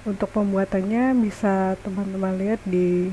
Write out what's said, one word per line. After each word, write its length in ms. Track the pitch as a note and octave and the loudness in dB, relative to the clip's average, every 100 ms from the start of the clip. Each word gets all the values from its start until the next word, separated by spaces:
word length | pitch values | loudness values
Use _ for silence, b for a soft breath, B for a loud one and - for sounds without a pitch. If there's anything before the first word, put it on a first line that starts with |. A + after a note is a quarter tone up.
Untuk 320 | - G3 G3 A3 | -6 -4 -2 0
pembuatannya 800 | G3+ F#3+ G3 G3 F#3+ A3+ B3+ C4 | 0 0 0 0 0 0 2 4
bisa 640 | G#3+ - G#3 F#3+ F#3+ F#3+ | 2 0 0 2 2 -2
teman-teman 560 | - F#3+ G3 F#3+ F#3+ F#3 | -4 -4 -4 -2 -2 -2
lihat 240 | G3 A3 G3 | -2 -2 0
di 400 | F3+ F3+ F3+ F3+ | 2 2 2 0